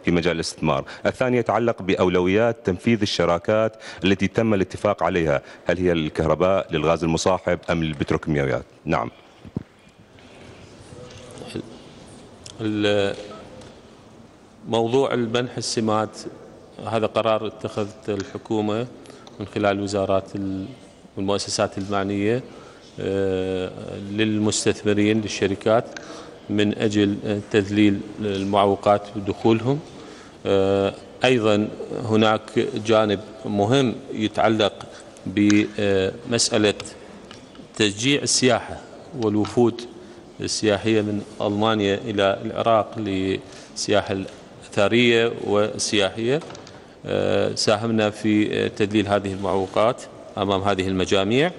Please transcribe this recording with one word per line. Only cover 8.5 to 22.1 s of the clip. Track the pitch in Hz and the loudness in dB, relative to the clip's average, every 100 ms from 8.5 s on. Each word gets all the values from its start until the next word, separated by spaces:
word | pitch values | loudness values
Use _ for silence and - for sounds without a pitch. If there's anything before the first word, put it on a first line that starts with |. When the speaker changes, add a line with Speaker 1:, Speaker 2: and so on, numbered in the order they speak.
| 62 64 - 73 | -4 -8 -12 -4
Speaker 1:
نعم. | 82 58 - - - - - - _ - _ - - - - - - - - - - - - - - - - - - - - - - - - - - | -2 -2 -10 -20 -20 -14 -14 -14 _ -20 _ -20 -20 -20 -20 -20 -20 -20 -20 -20 -20 -20 -20 -20 -16 -12 -12 -12 -18 -20 -20 -20 -20 -20 -20 -20 -6
Speaker 2:
ال-، | 110 107 104 104 98 - - - - - - - - - - - - - - - - | -4 0 2 2 0 -2 -12 -16 -18 -20 -20 -20 -20 -20 -20 -20 -20 -20 -20 -18 -2
موضوع | 117 117 131 135 | 0 2 2 2
المنح | 123 113 120 123 - | 0 0 -2 -2 -6
السمات | - - 110 107 107 - - - - - - - 104 | -4 -2 0 0 0 -6 -16 -16 -20 -20 -20 -12 -4
هذا | 113 107 | -2 0
قرار | 107 110 110 107 | 0 2 0 -2
اتخذت | - 107 - 101 - - | -8 -8 -4 -6 -8 -6
الحكومة | 101 95 101 - 110 107 107 123 - - - - - | -6 -6 -12 -4 -2 0 -2 -4 -12 -20 -20 -20 -14
من | 101 107 | -8 0
خلال | 104 101 | 2 2
الوزارات | 101 101 95 95 95 101 | 0 -2 2 0 0 -8
ال-، | 98 95 95 131 - - - - | -6 -6 -10 -14 -20 -20 -16 -6
والمؤسسات | 98 101 - - 101 - | -2 -2 -2 -2 -2 -2
المعنية، | 98 101 98 | -4 -2 -2